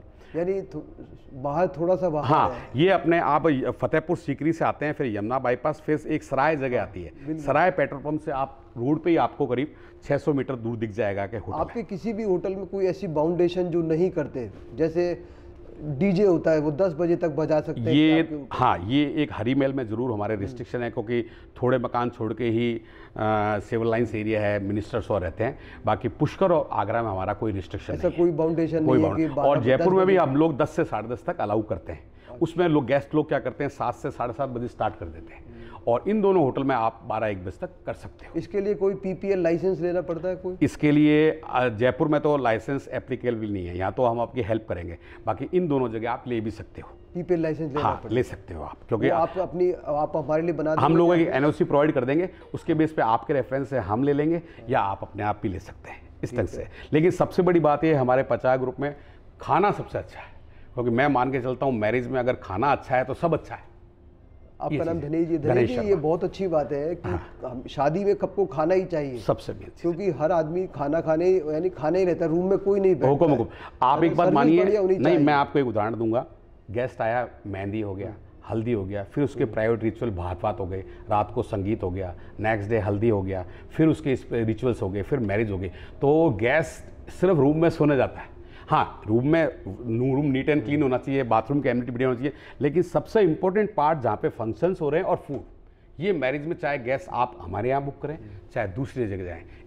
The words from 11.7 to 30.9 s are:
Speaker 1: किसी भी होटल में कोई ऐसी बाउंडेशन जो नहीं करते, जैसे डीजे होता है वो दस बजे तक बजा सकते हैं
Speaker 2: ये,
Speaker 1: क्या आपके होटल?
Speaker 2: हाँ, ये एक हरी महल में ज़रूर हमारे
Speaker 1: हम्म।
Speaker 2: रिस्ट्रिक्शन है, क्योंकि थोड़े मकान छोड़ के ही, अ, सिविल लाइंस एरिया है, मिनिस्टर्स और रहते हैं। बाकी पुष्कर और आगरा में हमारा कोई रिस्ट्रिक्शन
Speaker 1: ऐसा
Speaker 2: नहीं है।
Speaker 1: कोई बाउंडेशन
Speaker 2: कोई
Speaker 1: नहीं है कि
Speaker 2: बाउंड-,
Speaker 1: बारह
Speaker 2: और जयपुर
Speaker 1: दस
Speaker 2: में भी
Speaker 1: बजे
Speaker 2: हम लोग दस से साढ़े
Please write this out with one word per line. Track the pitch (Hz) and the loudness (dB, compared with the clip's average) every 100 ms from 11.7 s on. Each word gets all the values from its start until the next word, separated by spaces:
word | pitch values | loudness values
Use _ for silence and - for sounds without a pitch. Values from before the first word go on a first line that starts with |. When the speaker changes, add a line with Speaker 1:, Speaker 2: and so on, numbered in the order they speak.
| 240 | -6
Speaker 1:
किसी | 202 190 208 | -8 -6 -6
भी | 214 | -4
होटल | 214 180 190 190 | 0 0 0 -6
में | 185 | -6
कोई | 196 190 | -2 0
ऐसी | 180 196 | 0 -2
बाउंडेशन | 151 156 175 175 180 | 0 0 2 2 2
जो | 180 165 | -2 0
नहीं | 165 160 185 | 0 2 2
करते, | 175 131 135 110 - - 113 | 0 -6 -6 -10 -12 -16 -2
जैसे | 160 160 175 165 - - - - - - | 0 0 -2 -2 -10 -20 -20 -20 -18 -12
डीजे | 151 135 196 180 202 | -8 0 2 4 4
होता | 165 160 | 4 4
है | 156 | 2
वो | 151 | 2
दस | 143 190 151 | 0 0 0
बजे | 170 170 | 0 2
तक | 170 | 0
बजा | 143 156 156 | -2 0 0
सकते | 151 139 | 0 -4
हैं | 117 | 2
Speaker 2:
ये, | 139 156 | 4 6
Speaker 1:
क्या | 160 | 4
आपके | 160 151 | 2 -4
होटल? | 127 | -8
Speaker 2:
हाँ, | - 123 90 | 0 2 2
ये | 95 139 147 156 | 0 0 2 0
एक | 143 | -2
हरी | - 113 135 | -2 0 2
महल | 135 | 2
में | 135 117 | 0 -4
ज़रूर | 110 127 | -4 -2
हमारे | 104 104 | -2 -2
Speaker 1:
हम्म। | 107 | -2
Speaker 2:
रिस्ट्रिक्शन | 95 117 120 123 | -4 -8 -8 -6
है, | 120 | -4
क्योंकि | 127 107 120 117 - - - | -6 -2 -2 -2 -10 -20 -2
थोड़े | 123 131 | 2 2
मकान | 120 120 120 | 0 -2 -2
छोड़ | - 110 | -2 -4
के | 113 | -2
ही, | 120 113 120 | 0 2 0
अ, | 113 - - - - 107 107 104 104 | -2 -8 -20 -16 -4 0 2 2 -2
सिविल | 101 117 113 | -2 -2 0
लाइंस | 113 117 107 | 0 0 -2
एरिया | 107 107 | -2 0
है, | 104 104 | 0 0
मिनिस्टर्स | 98 104 - 117 - | -2 -4 -2 -6 -2
और | 104 | -2
रहते | 87 80 | -2 -2
हैं। | 117 143 - - 107 | -4 -4 -14 -6 -2
बाकी | 107 120 | 0 -2
पुष्कर | - 151 - 190 | -2 -2 2 2
और | 160 - | 2 0
आगरा | 110 104 110 | -4 -2 -2
में | 113 | -2
हमारा | 95 95 | -2 -4
कोई | 104 110 | -2 -2
रिस्ट्रिक्शन | 98 - 98 - | -4 -6 -10 -8
Speaker 1:
ऐसा | - 180 | -2 -2
Speaker 2:
नहीं | 160 | 2
है। | |
Speaker 1:
कोई | 175 | 2
बाउंडेशन | 156 160 160 160 165 156 | 2 0 0 0 0 4
Speaker 2:
कोई | 156 | 4
Speaker 1:
नहीं | - | 4
है | - | 2
कि | |
Speaker 2:
बाउंड-, | 160 135 | 0 2
Speaker 1:
बारह | 139 | 4
Speaker 2:
और | - | 4
जयपुर | 131 127 180 | 4 4 4
Speaker 1:
दस | 185 | 4
Speaker 2:
में | 185 | 6
भी | |
Speaker 1:
बजे | 185 | 6
Speaker 2:
हम | 151 139 | 4 4
लोग | 160 131 | 2 2
दस | 147 | 0
से | - | 0
साढ़े | 160 | -2